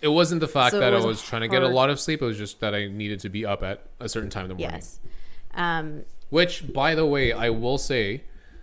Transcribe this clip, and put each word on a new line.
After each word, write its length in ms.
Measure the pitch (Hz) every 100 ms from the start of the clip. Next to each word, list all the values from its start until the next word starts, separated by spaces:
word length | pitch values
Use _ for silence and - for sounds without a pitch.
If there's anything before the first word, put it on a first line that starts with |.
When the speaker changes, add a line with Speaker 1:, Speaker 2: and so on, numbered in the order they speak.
Speaker 1:
it 60 | 151
wasn't 320 | 156 165 170
the 80 | 156
fact 240 | 139 123
Speaker 2:
So 60 | 202
it 20 |
Speaker 1:
that 120 | 127
I 40 | 117
Speaker 2:
was 80 | 113
Speaker 1:
was 160 | 107
trying 200 | - 117
to 60 | 113
get 120 | 127
a 40 | 131
Speaker 2:
hard. 100 | 127
Speaker 1:
lot 140 | 135
of 100 | 139
sleep. 220 | - 156
It 40 | 123
was 120 | 104
just 240 | 101 -
that 120 | 107
I 140 | 104 101
needed 320 | 101 104 101
to 80 | 104
be 160 | 101 107
up 180 | 98
at 180 | 95 101 - -
a 80 | 117
certain 220 | 113 104
time 140 | 107 92
in 40 |
the 60 | -
morning. 200 | 165 -
Speaker 2:
Yes. 240 | - - - - - - -
Um, 500 | - 175 165 156 151 - - -
Speaker 1:
Which, 420 | 156 175 - 143
by 240 | 135 147 156
the 100 | 156
way, 260 | 143 127
I 160 | 110 117
will 280 | 113 123 135
say, 460 | - 127 101 127 - - - -